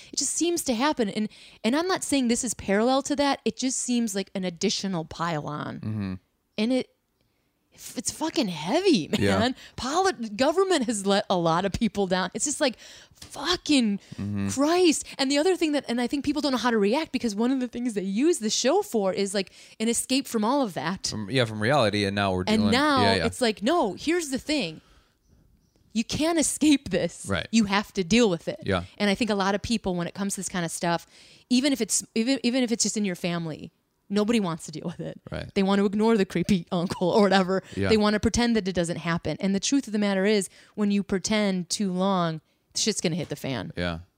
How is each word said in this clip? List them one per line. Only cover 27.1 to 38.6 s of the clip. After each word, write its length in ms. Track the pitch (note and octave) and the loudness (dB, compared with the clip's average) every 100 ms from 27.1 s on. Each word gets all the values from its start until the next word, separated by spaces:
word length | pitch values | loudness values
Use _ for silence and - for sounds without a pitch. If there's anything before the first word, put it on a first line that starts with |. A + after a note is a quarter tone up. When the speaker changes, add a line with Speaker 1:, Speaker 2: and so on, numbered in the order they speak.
| - - | -6 -4
Speaker 2:
Right. 200 | F#2 - | -2 2
Speaker 1:
You 140 | A3+ | 2
have 280 | G3+ G3+ G#3 | 2 0 -2
to 100 | - | -4
deal 260 | E3+ A3+ A3+ | 2 4 4
with 160 | E3 - | 2 -4
it. 140 | - | -8
Speaker 2:
Yeah. 220 | - F#2 F2+ - | -2 -2 -2 -2
Speaker 1:
And 120 | G3+ | 0
I 40 | G3 | 0
think 140 | G#3+ | 0
a 40 | |
lot 200 | G3+ F#3+ G3+ | 0 0 -2
of 60 | |
people, 340 | - A#3 G3 F3+ | -2 -2 -2 -4
when 100 | E3+ | -4
it 80 | |
comes 200 | - G3+ | -6 -6
to 60 | G3 | -6
this 80 | - | -6
kind 160 | F#3 | -4
of 60 | E3 | -4
stuff, 360 | - F3 E3+ - - - - - | -2 -2 -2 -4 -20 -20 -14 0
even 220 | B3+ C#4+ | 2 2
if 80 | B3+ | 0
it's, 240 | A3 - - | 0 -2 -2
even, 240 | A3+ A3+ C4+ | -2 0 0
even 180 | A#3+ C4 | 0 0
if 80 | A#3+ | 0
it's 120 | A#3 | 0
just 120 | G3+ G#3+ | -2 0
in 80 | |
your 120 | G3+ F3 | -2 -2
family, 560 | F3+ E3+ E3 - E3 _ _ _ - | -4 -4 -6 -10 -14 _ _ _ -4
nobody 280 | G3+ G#3 A#3 | 0 2 2
wants 280 | F3+ D#3+ - | 0 -4 -8
to 40 | |
deal 120 | D3+ F3 | -10 -8
with 140 | E3 | -8
it. 180 | D#3+ - - | -10 -12 -10
Speaker 2:
Right. 200 | D#2 - | -8 -4
Speaker 1:
They 80 | G3+ | 0
want 160 | F#3+ G3+ | 2 4
to 60 | G3+ | 2
ignore 300 | G#3 A3+ A3+ | 2 4 4
the 100 | F#3 | 2
creepy 400 | E3+ E3+ F#3+ - | 0 2 0 0
<laughs> 40 | |
uncle 360 | F3+ F3+ - F3 | -2 -2 -2 2
or 120 | A3+ | 4
whatever. 400 | G3+ F#3+ F3+ F#3+ - | 6 4 2 -2 -4
Speaker 2:
Yeah. 140 | - G2 | -2 2
Speaker 1:
They 80 | G#3+ | 4
want 180 | G#3 | 4
to 60 | G#3 | 2
pretend 340 | A3+ A3+ A#3+ | 0 0 2
that 140 | A3 | 2